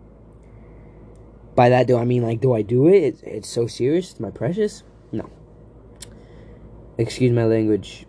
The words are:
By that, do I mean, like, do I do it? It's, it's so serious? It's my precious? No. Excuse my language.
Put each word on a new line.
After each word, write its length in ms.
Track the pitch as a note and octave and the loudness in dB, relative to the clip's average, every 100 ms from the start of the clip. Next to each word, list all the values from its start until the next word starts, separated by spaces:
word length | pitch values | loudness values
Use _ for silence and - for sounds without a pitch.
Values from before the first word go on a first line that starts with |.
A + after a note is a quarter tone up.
| - - - - - - - - - - - - - - - | -20 -20 -20 -20 -20 -20 -20 -20 -20 -20 -20 -20 -20 -20 -6
By 160 | - B2 | 2 4
that, 160 | B2+ B2 | 4 2
do 100 | A#2 | 0
I 80 | |
mean, 180 | A#2+ B2 | 0 -2
like, 180 | A#2 A#2 | -2 -2
do 120 | C3 | 0
I 100 | A#2 | 0
do 260 | G2+ B2 D#3 | 0 2 4
it? 140 | G3 | 4
It's, 200 | C#3 - | 2 -4
it's 260 | - G#2+ - | -12 -14 -8
so 180 | A#2 A#2 | -4 -4
serious? 460 | - B2 E3+ F3+ | -4 -2 -2 -4
It's 80 | - | -10
my 100 | G2+ | -12
precious? 520 | - A#2+ F#3+ G#3 - - - - | -6 -6 -2 -4 -6 -20 -20 -12
No. 180 | A2+ - - - - - - - - - - - - - - - - - - | -10 -10 -16 -20 -20 -20 -20 -20 -20 -20 -20 -20 -20 -20 -20 -20 -20 -16 -6
Excuse 340 | A#2 - B2+ | -6 0 0
my 120 | A#2+ | 2
language. 640 | A2+ A2+ G#2+ G#2 - - | 2 2 2 0 -2 -18